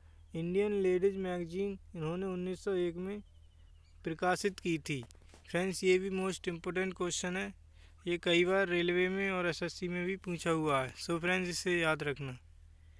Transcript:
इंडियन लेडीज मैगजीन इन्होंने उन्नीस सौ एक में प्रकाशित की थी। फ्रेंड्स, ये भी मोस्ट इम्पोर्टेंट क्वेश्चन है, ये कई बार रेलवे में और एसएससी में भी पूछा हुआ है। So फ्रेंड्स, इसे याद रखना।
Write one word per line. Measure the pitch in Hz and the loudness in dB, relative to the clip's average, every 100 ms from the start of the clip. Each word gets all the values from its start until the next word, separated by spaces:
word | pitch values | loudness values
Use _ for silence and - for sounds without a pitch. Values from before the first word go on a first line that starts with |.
| - - - | -20 -20 -10
इंडियन | 165 170 190 208 | -6 0 2 2
लेडीज | 202 185 180 196 190 | 4 4 4 4 2
मैगजीन | 185 180 165 180 202 196 - 175 | -2 -4 -4 -4 -4 -6 -10 -6
इन्होंने | 156 175 190 | -4 -2 -4
उन्नीस | 180 180 180 | -4 -4 -4
सौ | 208 | -2
एक | 185 175 170 | 0 0 -2
में | 190 208 - - - - - - - - | -6 -8 -12 -20 -20 -20 -20 -20 -20 -8
प्रकाशित | - 160 180 180 202 190 | -6 0 2 2 0 -2
की | 180 160 | -2 -2
थी। | - 139 - - - - - | -2 -6 -8 -18 -20 -20 -4
फ्रेंड्स, | 170 190 175 | -2 -2 0
ये | 185 185 | 4 4
भी | 190 | 2
मोस्ट | 190 190 175 - | -2 -2 -4 -6
इम्पोर्टेंट | 165 180 175 190 | -6 -4 -2 -2
क्वेश्चन | 185 175 - 180 185 | -2 -2 -2 -2 -4
है, | 202 - - - - - 170 | -6 -10 -20 -20 -20 -10 -4
ये | 175 | 0
कई | 180 170 175 | 4 6 6
बार | 190 190 | 4 4
रेलवे | 175 175 180 185 | 2 2 2 2
में | 190 196 | 0 0
और | 185 175 | 0 0
एसएससी | 156 175 - 175 | -2 -4 -4 -4
में | 180 175 | -2 -2
भी | 190 | -4
पूछा | - 170 175 | -4 -4 0
हुआ | 160 156 135 | 2 4 2
है। | 131 - | 0 -6
So | - 170 | -4 -2
फ्रेंड्स, | 175 185 175 | 0 0 0
इसे | 165 185 175 | -2 0 2
याद | 165 151 | 2 2
रखना। | 147 139 135 123 - - - - - - | 0 -4 -6 -10 -16 -20 -20 -20 -20 -20